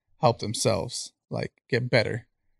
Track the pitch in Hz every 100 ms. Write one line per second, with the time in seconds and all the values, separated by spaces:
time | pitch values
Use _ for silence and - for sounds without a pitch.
0 | _ - 135 120 104 117 120 95 120 -
1 | - _ - 120 - _ - 117 123 123
2 | 101 117 - _ _ _